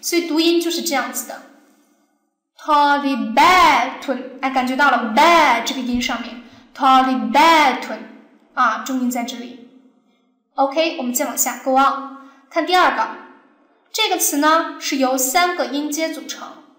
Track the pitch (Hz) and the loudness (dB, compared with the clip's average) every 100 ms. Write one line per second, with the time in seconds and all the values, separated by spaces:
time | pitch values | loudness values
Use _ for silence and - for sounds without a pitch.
0 | - 339 330 302 330 339 339 - 240 277 | -2 -4 -2 0 2 0 0 -4 -4 -4
1 | 240 - - - - _ _ _ _ _ | -4 -8 -12 -14 -18 _ _ _ _ _
2 | _ _ _ _ _ _ - 294 294 285 | _ _ _ _ _ _ -2 2 4 2
3 | 277 269 220 220 311 370 339 262 247 - | 0 -4 -2 4 6 6 6 4 0 -6
4 | - 247 - - 269 269 247 254 285 - | -8 -8 -8 -8 -4 -2 -4 0 2 2
5 | 226 220 311 339 294 233 - 269 233 240 | 0 4 6 6 4 2 -2 -6 -4 -4
6 | - 240 - - - - _ - 269 262 | -4 -6 -8 -16 -20 -20 _ -2 4 4
7 | 262 254 214 277 320 330 285 254 - 214 | 4 0 0 4 6 6 4 0 -6 -12
8 | - - _ _ _ - 247 220 - 262 | -14 -20 _ _ _ -2 0 0 -4 -4
9 | 247 247 233 - - - - - _ _ | -2 -4 -6 -10 -14 -18 -20 -20 _ _
10 | _ _ _ _ _ - 277 277 330 320 | _ _ _ _ _ -4 -4 0 -2 -2
11 | 247 240 285 - - 240 - 262 277 - | -6 -4 -4 -2 -4 -4 -2 2 2 0
12 | - - - _ _ - 311 359 330 - | -8 -16 -20 _ _ -6 0 2 2 0
13 | 220 - - - _ _ _ _ _ - | -6 -8 -18 -20 _ _ _ _ _ -4
14 | 440 359 - 294 302 320 330 - - 285 | -2 0 -2 0 2 2 0 -8 -6 -2
15 | 262 262 262 359 349 359 254 269 294 294 | 0 0 -2 0 0 0 -4 -4 -6 -4
16 | 320 - - - 233 - - | -6 -6 -12 -14 -16 -20 -20